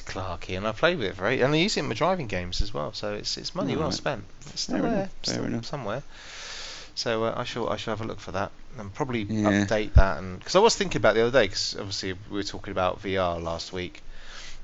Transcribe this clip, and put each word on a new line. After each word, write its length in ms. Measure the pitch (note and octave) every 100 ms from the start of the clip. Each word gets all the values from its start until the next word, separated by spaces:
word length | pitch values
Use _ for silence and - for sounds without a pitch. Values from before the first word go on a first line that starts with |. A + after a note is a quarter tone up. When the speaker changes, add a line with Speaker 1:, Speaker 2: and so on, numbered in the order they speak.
| -
Speaker 1:
Clarky, 500 | G2 F#2 F2 - F#2
and 100 | A2
I 40 |
played 240 | G#2+ D#3+ F3+
with 80 | F#2+
it 80 | F2+
for 100 | G2+
eight, 160 | B2+
and 120 | C3
I 40 | D3+
use 200 | G3+ F#3+
it 40 |
in 60 | C#3
my 60 | A2+
driving 320 | E3 F#3+ A#2
games 340 | F#2 F2 -
as 120 | -
well, 200 | C#2+ -
so 200 | - G#2 G#2
it's, 220 | - -
it's 180 | - F#3
money 180 | C#3+ C#3
well 100 | D3+
Speaker 2:
All 40 |
right. 40 | -
Speaker 1:
spent. 260 | D#3 A#2 G2+ - -
It's 100 | -
still 180 | - -
Speaker 2:
Fair 80 | B3
Speaker 1:
there, 40 | G#3
Speaker 2:
enough, 120 | G3 -
fair 100 | - A#2+
Speaker 1:
still 100 | A#2+
Speaker 2:
enough. 200 | A#2+ -
Speaker 1:
somewhere. 380 | C#3+ G#2 B2 - - - - - - - - - -
So, 280 | B2 A2+ A2+
uh, 80 | -
I 60 |
shall, 260 | B2 B2 A2
I 80 | G#2
shall 180 | A#2 G#2+
have 100 | A2
a 20 |
look 120 | F#2+
for 140 | -
that 180 | F#2 F#2 - - A#2
and 160 | G2
probably 280 | G#2 C#3+ A#2+
Speaker 2:
Yeah. 420 | G2+ G#2+ G#2 G2+ G2+
Speaker 1:
update 280 | A2 G#2+
that. 240 | G#2+ G2 D2+
And 240 | F#2 F2+
'cause 120 | - F#3
I 40 |
was 160 | A3+ -
thinking 220 | F#3+ D3
about 120 | A2 A2
it 40 |
the 60 | A#2
other 120 | C3
day, 80 | G2
'cause 280 | - - -
obviously 340 | G2+ F#2+ F#2+
we 240 | F#2 G2+ G2+
were 60 |
talking 280 | G2 F#2+ -
about 280 | F#2+ F2+ F2+
V 160 | G2+ F#2+
R 220 | F2+ E2+
last 320 | E2 E2+ -
week, 300 | F#2 F2+ - - - - - - -